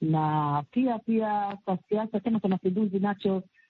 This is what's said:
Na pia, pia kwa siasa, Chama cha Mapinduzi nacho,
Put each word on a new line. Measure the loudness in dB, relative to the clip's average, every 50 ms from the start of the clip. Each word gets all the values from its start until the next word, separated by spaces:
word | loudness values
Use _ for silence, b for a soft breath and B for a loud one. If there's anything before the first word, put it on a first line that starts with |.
Na | -2 0 2 2 2 2 2 0 0 0 0 -2 -4 -2
pia, | -2 0 0 0 0 -2
pia | -2 0 0 0 2 0 0 -2 -2 -2 -6 -8 -4
kwa | -4 -4 -4 -2 -2
siasa, | -2 -2 -2 -2 -4 -2
Chama | 0 0 0 0
cha | 2 0
Mapinduzi | 0 0 0 0 0 0 0 0 0 0
nacho, | 0 0 -2 0 0 0 0 0 -4 -8 b b b